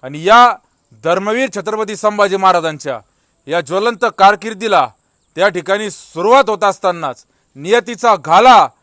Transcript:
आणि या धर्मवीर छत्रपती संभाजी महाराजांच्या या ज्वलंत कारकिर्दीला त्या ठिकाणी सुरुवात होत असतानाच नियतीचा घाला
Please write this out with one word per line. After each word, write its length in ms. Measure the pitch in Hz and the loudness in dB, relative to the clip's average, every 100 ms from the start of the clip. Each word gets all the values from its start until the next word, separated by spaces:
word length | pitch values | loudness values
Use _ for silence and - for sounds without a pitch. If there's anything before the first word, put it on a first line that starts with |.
आणि 200 | 131 151 | -14 -6
या 300 | 170 233 240 214 _ _ _ 110 | 4 6 6 2 _ _ _ _
धर्मवीर 460 | 160 180 202 233 262 202 | -4 -2 -2 -4 -4 -6
छत्रपती 400 | 190 220 214 208 | -8 -6 -8 -4
संभाजी 400 | 214 208 202 196 | -4 0 -2 2
महाराजांच्या 640 | 190 175 160 151 147 120 _ _ _ _ - | 2 2 -2 -8 -10 -10 _ _ _ _ -6
या 140 | 165 | -6
ज्वलंत 440 | 139 180 226 226 240 - | -4 -4 -4 -2 -6 2
कारकिर्दीला 720 | 196 208 220 208 220 185 123 _ _ _ _ 151 | 2 2 -6 -8 -2 0 -2 _ _ _ _ -2
त्या 120 | 196 | -2
ठिकाणी 420 | 180 160 196 214 | -2 -4 -4 -4
सुरुवात 580 | - - 160 190 262 220 | -12 -14 -6 2 2 2
होत 140 | 208 | -2
असतानाच 640 | 202 185 190 175 151 123 _ _ _ 135 | -4 -2 -4 -4 -8 -12 _ _ _ -16
नियतीचा 600 | 151 233 220 226 233 196 | -2 -2 -2 -4 0 0
घाला 520 | 147 170 247 226 139 _ | 2 4 6 6 4 _